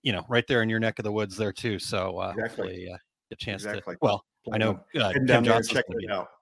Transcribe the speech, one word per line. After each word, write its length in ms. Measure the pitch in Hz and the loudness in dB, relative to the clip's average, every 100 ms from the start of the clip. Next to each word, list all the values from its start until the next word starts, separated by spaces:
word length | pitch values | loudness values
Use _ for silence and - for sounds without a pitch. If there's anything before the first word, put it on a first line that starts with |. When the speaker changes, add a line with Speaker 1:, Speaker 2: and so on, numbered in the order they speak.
Speaker 1:
you 80 | 139 | 0
know, 120 | 92 - | -2 0
right 160 | 120 - | 0 2
there 160 | 123 | 2
in 80 | 110 | 2
your 100 | 110 | 2
neck 200 | 113 - | 0 0
of 60 | 107 | -2
the 60 | |
woods 240 | 107 104 92 | 0 -2 -2
there 140 | 104 | -4
too. 280 | - 120 98 | -2 -4 -4
So, 400 | - 104 95 90 | -4 -2 -2 -4
uh, 140 | 92 110 | -4 -4
Speaker 2:
Exactly. 60 | 110 - 95 | -6 -6 -8
Speaker 1:
hopefully, 200 | 92 90 | -8 -12
uh, 40 | 90 _ _ _ | -14 _ _ _
get 100 | - | -12
a 40 | - | -8
chance 180 | 98 104 | -8 -6
Speaker 2:
Exactly. 300 | 104 - 92 | -8 -8 0
Speaker 1:
to, 40 | |
well, 260 | 117 101 _ _ - | 2 0 _ _ -6
I 40 | |
Speaker 2:
Plan 100 | 113 | 0
Speaker 1:
know, 100 | 110 | 0
Speaker 2:
on 320 | 95 - 156 | 0 -6 0
Speaker 1:
uh, 60 | 104 | 2
Speaker 2:
heading 60 | |
Speaker 1:
Tim 120 | 113 131 | 2 6
Speaker 2:
down 0 | |
there 120 | 120 | 6
and 80 | 117 113 113 | 6 4 4
Speaker 1:
Johnson's 20 | |
Speaker 2:
checking 240 | 120 - 117 | 0 0 -6
Speaker 1:
gonna 80 | |
Speaker 2:
it 40 | 110 | -4
Speaker 1:
be 60 | |
Speaker 2:
out. 140 | 98 90 _ | -4 -4 _